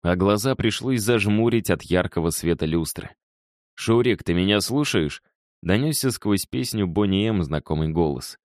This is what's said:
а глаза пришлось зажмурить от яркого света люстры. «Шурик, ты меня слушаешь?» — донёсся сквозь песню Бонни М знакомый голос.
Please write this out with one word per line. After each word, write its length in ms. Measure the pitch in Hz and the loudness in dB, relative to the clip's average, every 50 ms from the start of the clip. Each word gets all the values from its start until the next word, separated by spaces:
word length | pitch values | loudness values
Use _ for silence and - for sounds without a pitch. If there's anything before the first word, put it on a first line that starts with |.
а 140 | - 87 87 | 0 0 0
глаза 400 | 90 92 101 104 104 104 135 131 | 2 4 2 2 2 0 -2 -2
пришлось 460 | - 95 110 104 - - 127 131 120 | 0 0 -2 -2 -2 -4 -2 -2 0
зажмурить 680 | 101 110 120 113 98 104 104 107 113 120 117 117 98 - | 2 2 2 2 2 2 2 2 2 2 2 0 0 0
от 140 | 95 76 - | -2 -2 0
яркого 460 | - 85 90 90 - - 87 80 85 | 0 0 0 0 0 -2 -2 0 0
света 360 | 80 - - 82 85 80 82 | -2 0 0 0 0 0 0
люстры. 440 | 80 80 82 82 78 - - - - - _ _ _ _ _ _ _ _ _ _ _ _ | 0 0 0 -2 -2 -6 -10 -12 -14 -18 _ _ _ _ _ _ _ _ _ _ _ _
«Шурик, 480 | - - - 113 117 123 127 107 - - | -8 0 2 2 4 4 2 0 0 0
ты 100 | - 85 | -2 0
меня 280 | 87 90 98 104 104 | 2 2 2 2 0
слушаешь?» — 600 | 98 - 117 143 147 - - 107 80 73 - - _ _ _ _ _ _ _ _ | 0 0 -2 -2 -2 0 0 0 0 0 -4 -8 _ _ _ _ _ _ _ _
донёсся 500 | - 85 92 110 131 156 151 - - 131 | -2 0 0 2 2 0 -2 -2 -2 -2
сквозь 340 | 117 - - 107 104 95 - | -4 -2 0 0 0 0 0
песню 420 | _ - 120 127 117 - 110 101 90 | _ -6 -6 -6 -4 -2 -2 -2 0
Бонни 400 | 80 95 104 98 95 95 104 113 | 0 0 0 2 2 2 2 0
М 160 | 110 98 85 | 0 0 -2
знакомый 460 | 67 76 76 - - 78 76 78 78 | -2 -2 -4 -4 -2 -2 -2 -2 0
голос. 480 | 78 85 85 76 71 64 - - - _ _ | 2 2 0 0 0 -4 -8 -14 -18 _ _